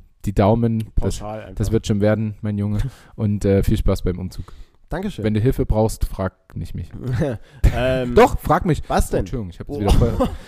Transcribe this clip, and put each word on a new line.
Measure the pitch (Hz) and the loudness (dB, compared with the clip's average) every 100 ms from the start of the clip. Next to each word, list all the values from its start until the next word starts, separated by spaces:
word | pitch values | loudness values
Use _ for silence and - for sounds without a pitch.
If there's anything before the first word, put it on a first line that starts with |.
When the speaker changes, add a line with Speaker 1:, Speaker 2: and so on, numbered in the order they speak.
| - _ 104 | -20 _ -4
Speaker 1:
die | 98 | 2
Daumen. | 101 117 117 110 | 4 4 2 0
Das, | 107 - 98 - | -2 -2 -2 -4
Speaker 2:
Pauschal | 107 110 | -8 -12
einfach. | 107 92 | -10 -6
Speaker 1:
das | 101 | 0
wird | 110 - | 0 0
schon | 104 | 2
werden, | 104 107 110 101 | 2 2 -2 -6
mein | 107 104 | -6 -4
Junge. | 104 104 127 - | -2 -2 -4 -8
Speaker 2:
<laughs> | - - | -16 -4
Speaker 1:
Und, | 110 101 98 | -2 0 2
äh, | 98 | 4
viel | - 107 | 4 2
Spaß | - 95 | 2 0
beim | 95 90 | -2 -4
Umzug. | 90 - - - - _ - | -8 -10 -14 -16 -20 _ -12
Speaker 2:
Dankeschön. | 160 202 - 107 | -8 -8 -4 0
Speaker 1:
Wenn | |
du | 107 | 2
Hilfe | 127 - 127 | 2 2 0
brauchst, | 107 110 - - | 2 0 0 -4
frag | - 95 - _ - | -2 -6 -6 _ -12
nicht | 87 90 | -10 -10
mich. | 85 | -10
Speaker 2:
<laughs> | - 120 117 147 - - - - 113 | -10 -4 -2 -2 -4 -12 2 2 4
Ähm, | 127 131 123 120 | 0 0 2 4
Speaker 1:
Doch, | 262 - | 4 4
frag | - 160 185 | 0 0 2
mich. | 139 - | 0 0
Speaker 2:
was | 165 - | 0 0
denn? | - | -2
Speaker 1:
Oh, | |
Entschuldigung, | 92 127 92 | -4 -6 -8
ich | - | -12
hab | - | -10
das | 143 | -2
Speaker 2:
Oh. | |
Speaker 1:
wieder | - | 4
voll. | - - - - - | 4 4 2 -2 -4